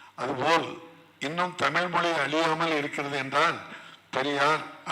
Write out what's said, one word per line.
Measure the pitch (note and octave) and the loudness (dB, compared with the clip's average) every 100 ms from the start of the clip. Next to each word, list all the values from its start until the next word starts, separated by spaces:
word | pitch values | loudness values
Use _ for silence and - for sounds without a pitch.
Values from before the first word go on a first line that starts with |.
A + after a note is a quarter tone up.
| - - | -20 -8
அதுபோல் | D3 B2+ D3 E3 C3 - - - - - C#3 | -4 0 2 2 2 -8 -16 -20 -20 -8 -6
இன்னும் | E3+ F3+ - | -2 -2 0
தமிழ் | C#3+ E3 F3+ | 0 2 0
மொழி | E3+ E3+ D#3+ | 2 2 2
அழியாமல் | C#3 D#3 E3 D#3+ E3 D3+ | 0 2 2 2 0 0
இருக்கிறது | C#3+ D3 C#3+ C#3+ | -2 -4 -4 -4
என்றால் | C3+ C#3 E3 A#2 F#2+ - - - - C3 | 0 2 2 0 -10 -16 -18 -20 -6 -2
பெரியார், | C#3 C#3+ C#3+ D#3 - - - | 0 2 4 2 -2 -12 -2